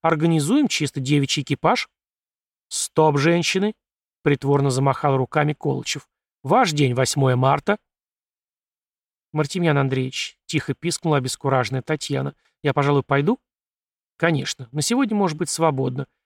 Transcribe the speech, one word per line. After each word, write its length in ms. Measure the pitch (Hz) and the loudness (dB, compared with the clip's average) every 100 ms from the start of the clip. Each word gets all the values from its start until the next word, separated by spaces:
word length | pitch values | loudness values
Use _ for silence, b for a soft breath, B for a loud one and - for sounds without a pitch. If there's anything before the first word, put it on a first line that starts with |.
организуем 680 | 160 160 160 160 143 269 285 | -2 2 2 2 2 2 2
чисто 320 | - 147 - | 0 -4 -4
девичий 420 | 131 147 139 - | 0 0 0 -2
экипаж? 460 | 135 143 160 240 - _ _ _ _ _ _ _ - | -4 -2 0 0 -4 _ _ _ _ _ _ _ -12
Стоп, 500 | - - - 156 143 | -10 -4 2 4 4
женщины! 560 | 151 170 160 190 208 - _ _ _ _ | 2 2 2 0 -2 -4 _ _ _ _
Притворно 480 | 151 139 135 143 139 | 0 0 2 2 2
замахал 480 | 127 139 131 147 135 | 2 0 0 0 0
руками 340 | 127 156 147 | 0 0 -2
Колычев. 560 | 147 147 135 - 143 - _ _ _ | -2 -4 -4 -6 -10 -12 _ _ _
Ваш 300 | 131 208 226 | 0 2 2
день, 220 | 147 135 | 2 0
восьмое 420 | 120 131 - 135 127 | 2 0 2 2 4
марта. 420 | 131 147 - 214 _ _ _ _ _ _ _ _ _ _ _ _ _ _ _ | 2 2 0 -4 _ _ _ _ _ _ _ _ _ _ _ _ _ _ _
Мартемьян 440 | 151 147 185 170 143 | -4 -4 0 0 2
Андреевич, 640 | 139 131 131 - - - - | 0 -2 -4 -6 -10 -12 -6
тихо 280 | 147 - | -6 -4
пискнула 440 | 135 170 - 165 147 | -6 -6 -4 0 0
обескураженная 640 | 123 - 139 131 117 131 | -2 -6 -2 0 0 -4
Татьяна. 520 | - 156 - 139 139 - _ _ | -6 -6 -4 -6 -6 -10 _ _
Я, 100 | 147 | -4
пожалуй, 300 | 139 143 143 | 0 2 2
пойду? 360 | - 139 151 254 _ _ _ _ _ _ _ - | 2 0 2 -2 _ _ _ _ _ _ _ -4
Конечно, 520 | 165 151 131 - 120 | 0 0 -4 -10 -10
на 80 | 143 | -6
сегодня 360 | 143 240 262 208 | -2 0 0 0
может 200 | 190 156 | 0 -2
быть 140 | 180 | -6
свободно. 560 | - 165 135 131 127 135 _ | 0 0 0 -2 -6 -10 _